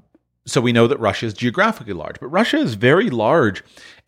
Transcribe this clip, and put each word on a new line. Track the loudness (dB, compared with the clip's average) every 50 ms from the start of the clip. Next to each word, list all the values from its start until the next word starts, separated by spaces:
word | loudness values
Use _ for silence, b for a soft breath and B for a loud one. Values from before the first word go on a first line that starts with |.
| _ _ _ _ _ _ _ _ _
so | -4 -2 0
we | 2 2 4
know | 4 4 4
that | 2 0
Russia | 0 -2 -2 -2 -6
is | -8 -6
geographically | -4 -4 -4 0 0 0 0 0 -4 -8 -10 -10
large, | -10 -10 -12 -14 -14
but | -14
Russia | -4 -2 0 0 0 0
is | 0 0 -2 -2
very | 0 2 4 4 4 2 0
large | -2 0 0 2 2 4 2 2 0 -4 B B B B B B B B B